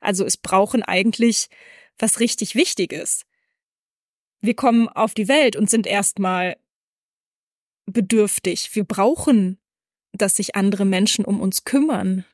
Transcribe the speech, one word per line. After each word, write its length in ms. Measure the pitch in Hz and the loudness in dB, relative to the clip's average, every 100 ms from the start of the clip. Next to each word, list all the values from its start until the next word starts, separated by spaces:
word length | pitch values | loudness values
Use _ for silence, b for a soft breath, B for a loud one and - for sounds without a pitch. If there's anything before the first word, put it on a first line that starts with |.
Also 240 | 208 190 | -2 -2
es 120 | 196 - | -2 -4
brauchen 460 | - 190 202 240 | 0 2 2 0
eigentlich 680 | - 180 196 - 233 220 - b b b b _ | -2 0 0 2 2 2 -4 b b b b _
was 220 | 220 - | -2 0
richtig 340 | 233 - 202 | 0 -2 -4
Wichtiges. 720 | 226 359 - 185 151 - - - _ _ _ _ _ _ _ _ _ _ _ | 0 0 0 -4 -6 -6 -6 -8 _ _ _ _ _ _ _ _ _ _ _
Wir 140 | 208 | -4
kommen 340 | 233 262 233 226 | 0 2 2 2
auf 260 | - 220 | 0 -2
die 140 | - 208 | -2 0
Welt 280 | 285 277 - | 2 2 0
und 140 | 214 | 0
sind 160 | 226 208 | 0 0
erstmal 720 | 202 202 - 190 185 180 - _ _ _ _ _ _ _ _ _ _ _ _ - | -2 -2 -2 -2 -2 -4 -6 _ _ _ _ _ _ _ _ _ _ _ _ -6
bedürftig. 880 | 196 185 226 208 - - 175 - | -2 2 4 2 0 -2 -4 -4
Wir 100 | - | -6
brauchen, 760 | 202 - 202 330 - 233 185 190 _ _ _ _ _ | -4 0 2 2 4 4 2 -4 _ _ _ _ _
dass 240 | 196 202 - | -4 -2 0
sich 200 | 202 - | -2 0
andere 280 | 196 196 | 0 2
Menschen 400 | 196 185 208 - | 0 2 0 0
um 160 | 202 202 | -2 -2
uns 240 | 190 - | -2 -4
kümmern 600 | - 277 302 233 190 190 180 | -2 0 0 0 -2 -4 -6